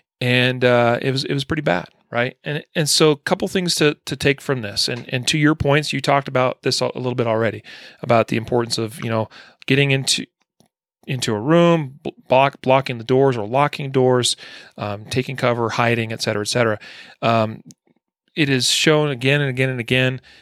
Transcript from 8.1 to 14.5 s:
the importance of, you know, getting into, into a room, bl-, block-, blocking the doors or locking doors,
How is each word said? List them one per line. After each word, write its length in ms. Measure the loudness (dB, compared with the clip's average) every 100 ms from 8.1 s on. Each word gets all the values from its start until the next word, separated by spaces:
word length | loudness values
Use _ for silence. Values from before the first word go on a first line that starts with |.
| 2 2
the 100 | -2
importance 420 | -2 -2 -2 -4
of, 200 | -6 -6
you 80 | -4
know, 180 | -4 -4 -10 -20 _ 0
getting 240 | 2 2
into, 340 | 0 -2 -4 -6 _ _ _ _ _ _ _ -8
into 300 | -4 -2 -2
a 40 |
room, 600 | 2 4 4 2 -2 -8
bl-, 80 | -12 -12 0
block-, 340 | 2 2 0
blocking 360 | 2 2 0 -6
the 60 |
doors 340 | 0 2 2 0
or 100 | -2
locking 440 | 0 0 -2 -4
doors, 440 | 2 2 2 0 -4 -10